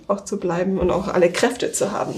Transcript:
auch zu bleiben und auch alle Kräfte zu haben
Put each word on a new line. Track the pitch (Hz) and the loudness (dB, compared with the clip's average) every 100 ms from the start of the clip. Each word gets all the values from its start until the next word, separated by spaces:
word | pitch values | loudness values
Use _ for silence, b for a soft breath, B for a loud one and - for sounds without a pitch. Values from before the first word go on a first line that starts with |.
| - | -4
auch | 202 - | -4 -4
zu | 202 | -4
bleiben | 185 170 185 190 | -2 0 0 0
und | 175 | 2
auch | 170 190 | 0 0
alle | - 175 | 4 4
Kräfte | - 240 247 - | 4 0 0 -4
zu | - 196 | -2 -2
haben | 208 - | -2 -4